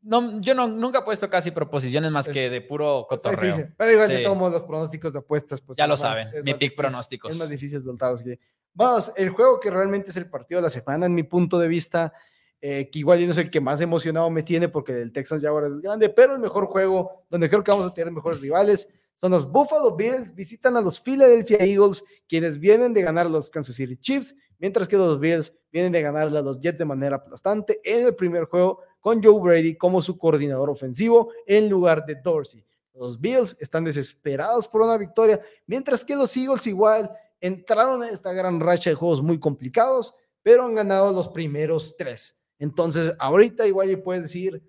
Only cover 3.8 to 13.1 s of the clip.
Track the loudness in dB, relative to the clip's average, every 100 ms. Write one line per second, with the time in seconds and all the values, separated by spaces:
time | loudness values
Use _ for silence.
3.8 | 4 4 4 2 0 0 0 -2 -6 -8
4.8 | -8 -8 -8 -10 -4 -6 -4 -14 _ -2
5.8 | 0 2 0 -4 -6 -8 -6 -2 -2 -2
6.8 | -4 -4 -10 -12 -10 -8 -8 -8 -10 -12
7.8 | -12 -6 -4 -4 -8 -16 _ _ _ 0
8.8 | 2 2 -2 -4 -4 4 4 4 0 -2
9.8 | -2 -2 -6 -10 -10 -14 -6 -2 -2 -4
10.8 | -6 -2 0 -2 -2 0 0 2 0 -2
11.8 | -2 -4 -4 _ _ _ _ _ -8 -8
12.8 | -8 -6 2